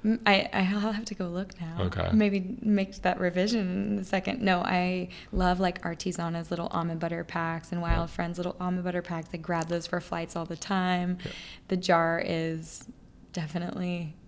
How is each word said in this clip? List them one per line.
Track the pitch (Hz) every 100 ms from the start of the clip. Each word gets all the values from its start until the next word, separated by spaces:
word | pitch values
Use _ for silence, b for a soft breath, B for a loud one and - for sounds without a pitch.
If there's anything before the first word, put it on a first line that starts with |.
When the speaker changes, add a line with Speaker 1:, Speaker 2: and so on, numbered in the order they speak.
Speaker 1:
M-, | 214 220 214
I, | 196 -
I'll | - 185 202 214
have | 214 226
to | 202
go | 180
look | 175 190 -
now. | 165 - 92
Speaker 2:
Okay. | - 87
Speaker 1:
Maybe | 220 208 196 185 -
make | 214 202 196 -
that | 185 -
revision | 180 175 202 233 185 185 202
in | 202
a |
second. | 190 190 196 190
No, | 190 180
I | - 180 180 185 180 B B
love, | 190 180 180
like, | 185 175
Artisana's | 170 170 185 175 170 165 160
little | 170 170
almond | 170 165 165
butter | 165 170
packs | 170 170 165 165 165
and | 175
Wild | 170 165 170
Speaker 2:
Yeah. |
Speaker 1:
Friends | - 170 175
little | 175 -
almond | 180 180
butter | 180 175
packs. | 175 165 160
I | 170
grab | 165 170 165
those | 170 160
for | 175
flights | - 170 165 170
all |
the | 165 165
time. | - 190 180 180 180 180
Speaker 2:
Yeah. | B B B B -
Speaker 1:
The | 185
jar | 185 170 165 165
is | - 165 165 160 160 - - - - - -
definitely | - 156 175 175 - 180 175 160 -